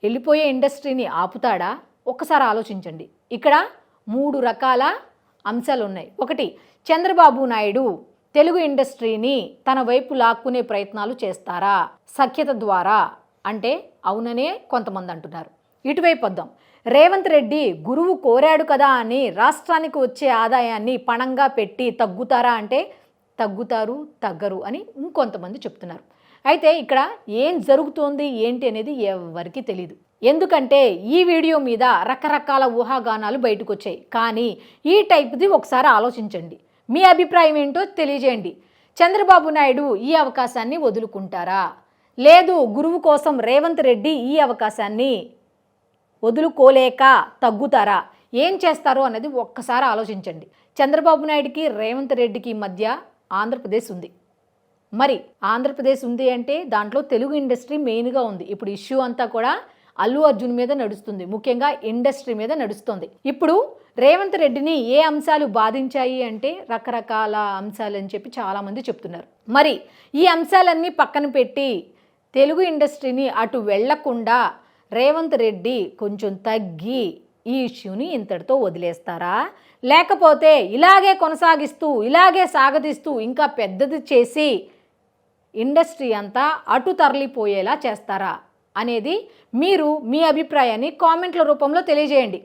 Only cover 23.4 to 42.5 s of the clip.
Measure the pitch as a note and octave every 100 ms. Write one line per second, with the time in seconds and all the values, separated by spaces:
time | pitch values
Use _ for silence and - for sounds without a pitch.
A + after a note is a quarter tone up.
23.4 | A3+ G3 A#3 A3+ A3 C4+ D4+ _ A3 E3+
24.4 | G3+ F#3+ - C#4+ G#4+ - D#4 - B3+ G3+
25.4 | F3+ A#3 G#3+ - F3 E3+ _ _ _ _
26.4 | C#4 D#4+ D#4 E4 E4+ C4+ D4+ A#4 - G#3+
27.4 | C#4+ F4 G#3+ C#4 D4+ C#4+ D4 C#4+ D4 A#3+
28.4 | A3+ B3 B3+ A3 A3 C#4+ G3+ F#3+ E3+ E3
29.4 | F3 C4 A#3+ F#3 F3 - _ _ A#3 D#4
30.4 | F#4 E4 B3+ C#4 C4 F3 G3+ D#4+ F4+ E4
31.4 | D#4+ D#4+ C4 A#3 B3 G#3 F#3+ C4 D4+ D4
32.4 | D4 C4+ C4 A3+ A#3 C4 A#3+ A3 G#3+ B3+
33.4 | A#3+ G#3 A3 G3+ G3+ - _ A#3 A#3 A3
34.4 | A#3+ F#3 - _ D4 G4 G4+ F4 C4 A#3+
35.4 | F#4+ F#4 - B3+ C#4+ A3+ A#3 B3 G#3+ F#3+
36.4 | E3 E3+ _ _ _ C4 F#4 E4+ F4 F4
37.4 | E4 D4+ C#4+ C#4+ G4 - D4+ C#4+ C4 A#3
38.4 | F3+ - _ _ _ - F4 G4 G4+ F#4
39.4 | D#4 D4+ C#4+ C4 C#4+ G#3 A#3+ D#4+ C#4 C4
40.4 | B3 B3 A3+ D#4+ C#4+ G#3 A3 G3+ F#3+ F#3
41.4 | F3 F#3+ F3 - _ _ _ - C4+ E4+
42.4 | F4+